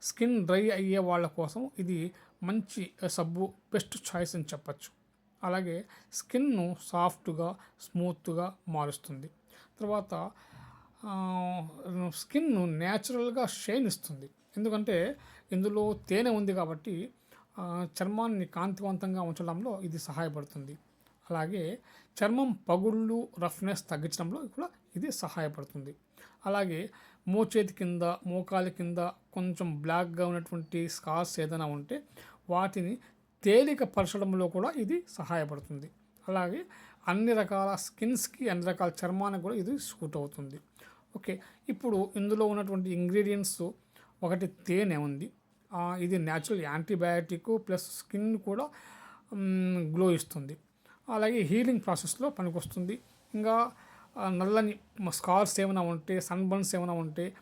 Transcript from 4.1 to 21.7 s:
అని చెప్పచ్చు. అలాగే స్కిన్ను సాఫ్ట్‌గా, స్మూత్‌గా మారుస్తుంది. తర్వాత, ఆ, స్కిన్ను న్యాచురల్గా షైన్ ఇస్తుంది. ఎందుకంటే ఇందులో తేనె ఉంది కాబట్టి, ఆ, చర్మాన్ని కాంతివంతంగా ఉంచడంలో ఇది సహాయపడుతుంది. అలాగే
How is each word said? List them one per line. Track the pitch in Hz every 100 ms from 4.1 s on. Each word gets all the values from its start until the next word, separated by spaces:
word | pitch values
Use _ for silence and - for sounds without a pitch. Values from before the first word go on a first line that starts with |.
| 175 175 170
అని | 151
చెప్పచ్చు. | 147 - - - _ _ _ _ _
అలాగే | 180 185 180 170 220 - -
స్కిన్ను | - - 254 285 214 175 180
సాఫ్ట్‌గా, | - 175 180 180 - 160 170 190 - _
స్మూత్‌గా | - 175 175 160 - 165 180 190 175
మారుస్తుంది. | 156 147 143 - 135 151 - _ - - -
తర్వాత, | 208 208 202 165 190 - - - - - - _ 214
ఆ, | 190 185 185 180 180 160 262 185 180 180 -
స్కిన్ను | - 294 320 208 175
న్యాచురల్గా | 156 175 208 - 247 240 247 233
షైన్ | - - 240 220
ఇస్తుంది. | - - 135 139 - _ 202
ఎందుకంటే | 220 214 214 175 196 285 - - _
ఇందులో | 185 202 208 214 208 -
తేనె | 190 240
ఉంది | 214 202
కాబట్టి, | 185 160 160 220 170 247 - _ - _ -
ఆ, | 180 175 175 -
చర్మాన్ని | 190 214 226 208 170
కాంతివంతంగా | 175 190 190 202 185 190 185
ఉంచడంలో | 170 160 170 165 240 196
ఇది | 180 160
సహాయపడుతుంది. | - 143 165 147 143 147 135 147 _ _ _ _ -
అలాగే | 165 160 202 160